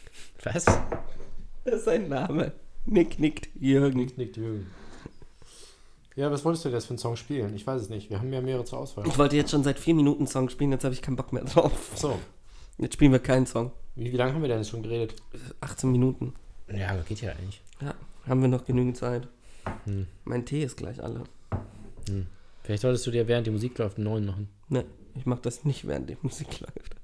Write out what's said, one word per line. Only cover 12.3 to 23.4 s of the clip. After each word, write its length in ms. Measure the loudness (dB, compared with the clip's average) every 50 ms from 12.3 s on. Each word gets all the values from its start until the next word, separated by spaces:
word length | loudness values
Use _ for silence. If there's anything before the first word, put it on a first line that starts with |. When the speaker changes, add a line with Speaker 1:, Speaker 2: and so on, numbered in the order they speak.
| -16 -20 -20 -18 -18 -16 -18 -16 -6 -4
Speaker 2:
Jetzt 180 | -4 -4 6
spielen 180 | 10 10 10 10
wir 60 | 10
keinen 260 | 6 6 4 4 4
Song. 260 | 4 2 -2 -2 -2 -4 -8 -10 -10 -8
Speaker 1:
Wie, 160 | -6 -6 -4
wie 60 | 2 2
lange 160 | 2 2 2
haben 80 | 0
wir 80 | 0 2
denn 80 | 0 0
jetzt 120 | 0 -2
schon 140 | -4 -6 -4
geredet? 320 | -2 -2 -2 -2 -2 -4 -10 -12 -12 -12 -12 -12 -12 -10 -10
Speaker 2:
Achtzehn 300 | -8 -8 -6 -2 2 4 4
Minuten. 400 | 6 6 4 4 0 -4 -8 -8 -10 -14 -16 -14 -14 -12 -8
Speaker 1:
Ja, 240 | -4 -4 -2 0 0 -2 -2 -4
geht 140 | -6 -6
ja 100 | -6 -6
eigentlich. 300 | -6 -6 -8 -10 -10 -12 -16 -20 -14 -10
Speaker 2:
Ja, 120 | -8 -8 -8 -10 -12 -16 -16 -14 -2 0
haben 140 | 2 4
wir 80 | 6 6
noch 160 | 4 2 2
genügend 320 | 2 2 4 4 2 0 -2
Zeit. 300 | -2 -2 -2 -2 -4 -8 -16 -20 -20 -20 -18 -10 -10 -8 -8 -8 -6
Speaker 1:
Hm. 220 | -4 -4 -4 -4 -6 -10 -14 -10
Speaker 2:
Mein 200 | -4 -4 -4 -4
Tee 180 | -2 -2 -2 -2
ist 120 | -2 -4 -8
gleich 240 | -10 -10 -8 -8 -8
alle. 200 | -6 -6 -8 -10 -12 -14 -20 -10 -6 -6 -6 -6 -6 -14 -16 -14 -14 -12 -10 -6 -4
Speaker 1:
Hm. 160 | -4 -4 -4 -6 -8 -14 -20 -20 -20 -16 -4
Vielleicht 180 | -2 -2 2
solltest 240 | 2 2 2 2 0 0
du 40 |
dir, 160 | 2 2 4 4
während 180 | 4 2